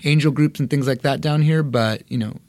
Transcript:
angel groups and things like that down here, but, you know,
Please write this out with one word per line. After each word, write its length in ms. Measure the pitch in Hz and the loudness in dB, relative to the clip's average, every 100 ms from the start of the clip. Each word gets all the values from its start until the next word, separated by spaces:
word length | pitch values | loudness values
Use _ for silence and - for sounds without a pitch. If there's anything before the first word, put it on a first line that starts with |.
angel 260 | 143 151 151 | 0 2 2
groups 300 | 139 151 - | 2 0 0
and 80 | 131 | -2
things 180 | 143 135 | 0 0
like 160 | 127 | -2
that 180 | 143 135 | -2 -2
down 220 | 151 151 | 0 2
here, 200 | 151 160 | 2 2
but, 400 | 147 120 110 107 - | 0 0 0 -2 -6
you 100 | 123 | -6
know, 180 | 107 - | -6 -8